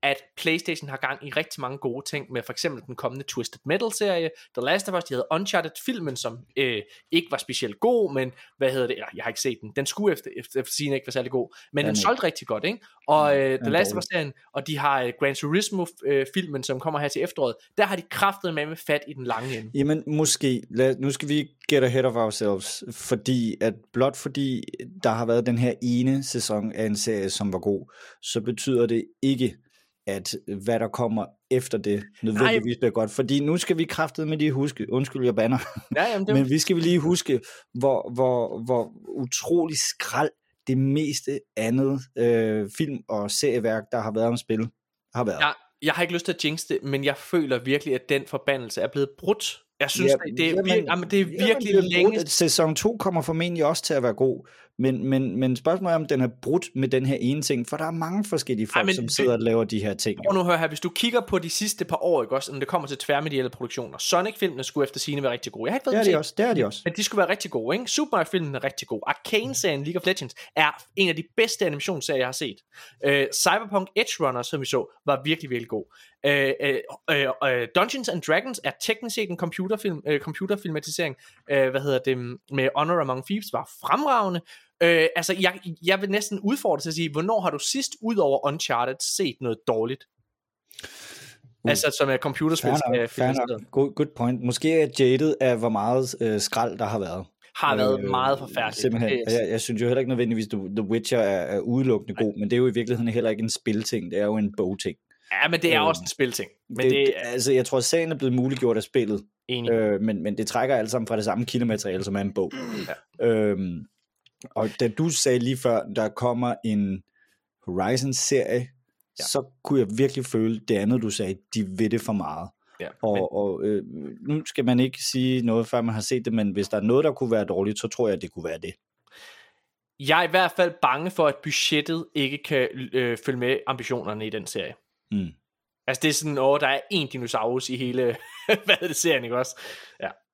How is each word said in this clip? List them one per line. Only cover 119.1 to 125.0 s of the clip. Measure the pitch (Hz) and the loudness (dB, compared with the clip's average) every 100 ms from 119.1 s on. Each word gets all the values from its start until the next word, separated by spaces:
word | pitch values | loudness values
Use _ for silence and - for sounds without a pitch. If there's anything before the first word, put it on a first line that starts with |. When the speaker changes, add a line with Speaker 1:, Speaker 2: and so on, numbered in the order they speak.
| - | -10
Speaker 1:
Ja. | |
Speaker 2:
så | - 143 135 _ | -4 -4 -4 _
kunne | - 143 | 0 2
jeg | 104 110 | 2 2
virkelig | 135 135 123 | 0 0 -2
føle | 113 113 110 - | 0 2 0 0
det | 107 | 2
andet, | 104 123 | 4 2
du | 110 | 0
sagde, | 98 98 95 _ | -4 -4 -4 _
de | 110 98 92 | -4 -4 0
ved | 110 | 0
det | 117 | 0
for | - | -2
meget. | 104 76 80 90 _ _ _ | -4 -4 -8 -12 _ _ _
Speaker 1:
Ja, | 90 - | -14 -4
Speaker 2:
Og, | 110 101 | -2 0
Speaker 1:
men | 92 | 0
Speaker 2:
og, | 98 101 90 | -2 -2 -2
øh, | 101 104 - 73 73 - - | -2 -2 -4 -12 -12 -12 -4
nu | 151 | -4
skal | 151 - | -4 -2
man | 123 123 | 2 4
ikke | 131 - | 2 0